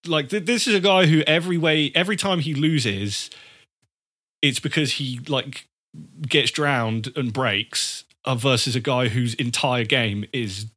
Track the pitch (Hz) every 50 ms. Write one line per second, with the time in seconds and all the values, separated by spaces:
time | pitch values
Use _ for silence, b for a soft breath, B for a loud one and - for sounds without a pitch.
0 | - 170 160 156 147 127 190 208 175 170 240 226 - 247 214 196 175 202 190 185
1 | 185 156 160 156 - - 151 170 165 180 180 170 156 160 156 156 151 139 - 165
2 | 180 190 214 180 - 196 185 170 143 156 151 135 151 156 160 151 113 113 98 98
3 | 101 101 101 - - - B B B B B B B B _ _ _ _ _ _
4 | _ _ _ _ _ _ _ _ - 143 127 - - 147 - 160 151 127 - -
5 | 143 127 127 123 110 - 139 131 - 139 135 - - _ _ _ _ _ _ 156
6 | 151 - - - 156 127 - 147 127 110 - - 151 143 139 123 117 110 113 113
7 | 107 127 - 151 131 120 101 127 131 117 101 101 107 - - - - - - -
8 | - _ _ _ _ 131 135 120 110 139 131 113 - 135 123 131 110 143 131 123
9 | 127 117 101 127 123 117 113 - - 120 120 - - 139 127 123 117 104 143 131
10 | 117 107 101 104 107 - - 127 117 101 92 98 107 113 _